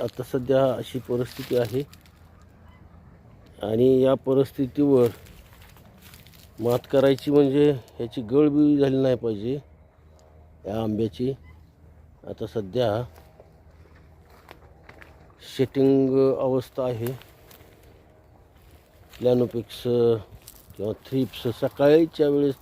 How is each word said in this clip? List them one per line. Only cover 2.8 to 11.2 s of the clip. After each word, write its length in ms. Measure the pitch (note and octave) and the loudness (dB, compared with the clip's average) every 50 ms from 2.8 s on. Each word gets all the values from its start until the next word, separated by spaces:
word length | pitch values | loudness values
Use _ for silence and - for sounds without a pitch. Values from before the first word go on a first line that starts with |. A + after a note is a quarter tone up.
| - - - - - - - - - - - - - - - - G2+ | -20 -20 -20 -20 -20 -20 -20 -20 -20 -20 -20 -20 -20 -20 -16 -10 -6
आणि 340 | G#2 A2 A2+ B2+ C3 C3 C3 | -4 0 2 4 4 4 4
या 120 | C3 C3 C3+ | 4 2 2
परिस्थितीवर 920 | B2+ - C3 C3 C3+ C3+ - - - C#3 B2 - D3 D3 C#3+ C#3 B2+ A#2+ A2 G2 - - - - - - - - - - - - - - - - - - - - - - - - - - - - - | 0 0 0 0 0 0 0 -2 -6 -6 -6 -2 -2 2 4 4 4 4 2 0 -6 -18 -20 -20 -20 -20 -20 -20 -20 -20 -20 -20 -20 -20 -20 -20 -20 -20 -20 -20 -20 -20 -20 -20 -20 -20 -20 -12 -4
मात 180 | A2+ A#2+ A#2+ B2 - - | -2 0 0 -2 -2 0
करायची 400 | C#3+ C3+ C3 C#3 C3+ B2+ - D3 | 0 2 4 4 2 2 0 2
म्हणजे 400 | C#3+ D3 C#3+ C3+ C3+ D3 D3 D3 | 4 4 4 4 4 2 2 2
ह्याची 500 | C#3 A#2+ - - - - A#2+ A#2 - C3+ | 2 0 -6 -14 -12 -10 -10 -10 -8 -10
गळ 280 | A2+ G2+ B2+ D3 D3+ D3 | -6 -2 2 2 4 4
बी 280 | C#3+ D3 D3+ D3 D3 | 4 4 4 4 4
झाली 180 | C#3+ C#3 C3 C3+ | 4 2 2 2
नाही 200 | C3+ C3+ C3 B2+ | 2 2 0 0
पाहिजे 440 | A#2+ A#2+ A2+ G#2+ G2 G#2+ B2 C#3 D3 - - - - - _ _ _ - - - - - - - - - - - - - | 0 -2 -4 -4 -4 -4 -6 -6 -6 -8 -14 -20 -20 -20 _ _ _ -20 -20 -20 -20 -20 -20 -20 -20 -20 -20 -20 -16 -10
या 180 | F#2+ G#2 A2 A2 | -8 -6 -4 -4
आंब्याची. 500 | A2 G#2+ G#2 A2+ G#2+ - - | -4 -2 -2 -4 -4 -4 -4